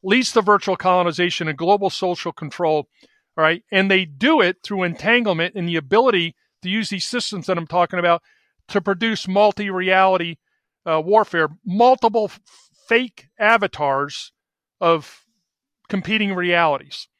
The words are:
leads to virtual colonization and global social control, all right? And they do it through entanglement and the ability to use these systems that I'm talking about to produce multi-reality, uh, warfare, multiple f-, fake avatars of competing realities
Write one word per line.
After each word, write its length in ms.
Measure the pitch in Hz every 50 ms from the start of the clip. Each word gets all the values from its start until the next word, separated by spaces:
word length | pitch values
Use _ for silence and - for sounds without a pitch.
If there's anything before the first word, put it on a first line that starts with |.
| -
leads 280 | 190 208 254 254 - -
to 80 | 240
virtual 360 | 202 196 208 196 - - 185
colonization 680 | - - 185 180 180 180 175 156 175 175 180 - - 170
and 100 | 156 151
global 320 | 135 165 175 202 202 196 180
social 420 | - - 190 180 175 - - 175
control, 560 | - - 160 143 - - 175 160 156 151 143 _ _ _ _ _ _ _ _ _ _
all 60 | - 160
right? 200 | 156 170 175 _ _
And 180 | 208 190 196 196
they 160 | 196 190 185
do 360 | 156 143 135 214 277 320 302
it 160 | 196 175 190 _ -
through 200 | - 202 190 185
entanglement 720 | 175 165 - - 202 233 247 240 208 180 160 165 180 -
and 120 | 202 170
the 80 | 170 170
ability 600 | 160 147 131 185 220 254 262 220 180 170 165 - _ _ _ _ _
to 80 | - 180
use 200 | 190 220 214 -
these 160 | 202 185 -
systems 420 | - - 247 - - 208 180 -
that 100 | - 185
I'm 100 | 170 165
talking 320 | - - 180 175 165 - 180
about 220 | 175 175 170 165 _ _ _ _ _ _ _ _ _ _
to 120 | - 202
produce 460 | 170 202 196 170 214 226 220 - -
multi-reality, 1080 | 190 185 202 214 208 196 - 208 202 190 185 185 185 185 190 190 190 185 185 170 170 165 _ _ _ _ _ _ _ _ _ _
uh, 160 | 175 160 160
warfare, 460 | 156 175 202 220 208 - - 170 156 151 156 _ _
multiple 600 | 214 175 208 233 254 262 254 - 226 208 233 214
f-, 160 | 190 - - _ _ _ _ _ _ _ _ _ -
fake 380 | 226 240 254 233 _ - _ _ _ -
avatars 920 | 214 208 233 226 196 185 - - 151 139 135 135 143 143 - - - - _ _ _ _ _ _ _ _ _ _
of 420 | - 170 165 160 147 - - _ _ _ _ _ _ _ _ _ _ _ _ _ _
competing 460 | _ - 196 - - 220 220 214 196 190
realities 760 | 180 175 175 175 170 170 156 143 131 - 135 - - - _ _